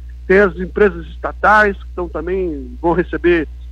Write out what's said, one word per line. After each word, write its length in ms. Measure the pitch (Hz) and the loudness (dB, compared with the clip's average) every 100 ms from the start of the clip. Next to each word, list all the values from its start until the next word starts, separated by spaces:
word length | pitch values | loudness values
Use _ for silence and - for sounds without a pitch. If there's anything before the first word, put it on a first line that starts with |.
| - - - | -14 -8 2
tem 100 | 185 | 4
as 160 | 202 165 | 4 2
empresas 500 | 185 208 208 170 156 | -4 2 2 2 -8
estatais 680 | - 147 - 185 214 208 196 | -10 -10 0 4 6 4 0
que 120 | - - | -8 -8
tão, 120 | 175 | -6
também 720 | 156 165 190 180 147 127 123 | -6 -4 -4 -4 -6 -10 -4
vão 120 | 170 | 0
receber 560 | 170 170 156 170 170 143 - - | 0 0 0 2 2 0 -8 -14